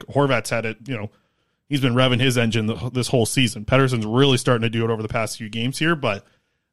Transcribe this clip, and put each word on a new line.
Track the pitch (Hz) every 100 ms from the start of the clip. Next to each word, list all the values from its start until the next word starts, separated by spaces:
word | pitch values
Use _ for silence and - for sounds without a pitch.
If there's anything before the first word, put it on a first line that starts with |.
| -
Horvat's | 143 143 120 -
had | 117 113
it, | 110 123
you | 117
know, | 101 _ _ _ _ _ -
he's | 143
been | 127
revving | 123 131 123
his | 131 123
engine | 117 113 107
the, | 113 127
this | 127 117
whole | 131 107
season. | 135 123 110 104
Pettersson's | 131 131 123 107
really | 120 139 127
starting | - 120
to | 113
do | 113
it | 113
over | 110
the | 107
past | 120 110 -
few | 107
games | 113 123 -
here, | 156 160
but, | 123 101 _ _ _ _ _